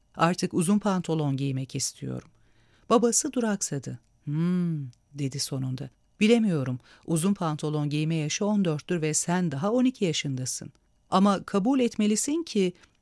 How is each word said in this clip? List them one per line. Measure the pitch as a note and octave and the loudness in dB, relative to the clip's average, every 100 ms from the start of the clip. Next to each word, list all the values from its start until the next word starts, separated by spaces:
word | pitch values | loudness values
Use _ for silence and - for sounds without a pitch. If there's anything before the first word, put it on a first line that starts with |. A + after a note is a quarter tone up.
| _ - | _ 0
"Artık | E3 F3+ F#3 | 0 2 -2
uzun | - E3+ G#3 | 0 2 2
pantolon | G#3 F#3 E3+ D#3+ D3 C3+ | 2 0 0 -2 0 -2
giymek | C#3 C3 C3 C3 | -2 -4 -6 -6
istiyorum." | - - C3+ B2 - _ _ _ _ _ - | -6 -6 -10 -10 -12 _ _ _ _ _ 2
Babası | A3+ A#3 A3 D4+ | 2 4 0 -2
duraksadı. | B3+ A3+ G3+ - C#3 B2+ B2 _ _ | -2 -2 -2 -4 -6 -8 -12 _ _
"Hmm." | - D3+ E3+ F3+ F3 D#3 C3 - _ | -6 -2 0 0 0 -4 -8 -14 _
dedi | C#3+ C#3 C3+ | -6 -6 -4
sonunda. | - C3+ C3 C3 C3+ - _ - | -6 -4 -4 -6 -10 -16 _ 2
"Bilemiyorum. | G#3+ A#3 A3 D#3+ C3 B2+ - - - | 4 6 4 0 -2 -6 -10 -14 -2
Uzun | E3 F#3 | 0 2
pantolon | G3+ E3 D3+ D3+ D3+ D3 | 0 -2 -2 -2 -2 -2
giyme | D3 D#3 D#3+ | 0 0 0
yaşı | D3+ - G3+ | -2 -2 0
on | G#3+ F3 | 2 0
dörttür | D3+ - F3 | -2 -4 -2
ve | D#3 | 0
sen | D3+ - F3 F3+ | -2 0 0 0
daha | C#3 G3 | -2 0
on | B3 B3+ | 2 2
iki | B3 F3+ | 2 -2
yaşındasın." | D3+ D3 C3 B2+ - - - _ _ _ | 0 -4 -4 -4 -8 -12 -18 _ _ _
"Ama | F#3 G3+ F#3+ | 4 4 4
kabul | - G3+ G3+ C#4 | 0 0 2 2
etmelisin | A#3 - G#3+ G#3+ - D#4+ | 0 2 2 2 0 -2
ki," | E4 G#3+ F#3 - _ _ | -2 0 0 -2 _ _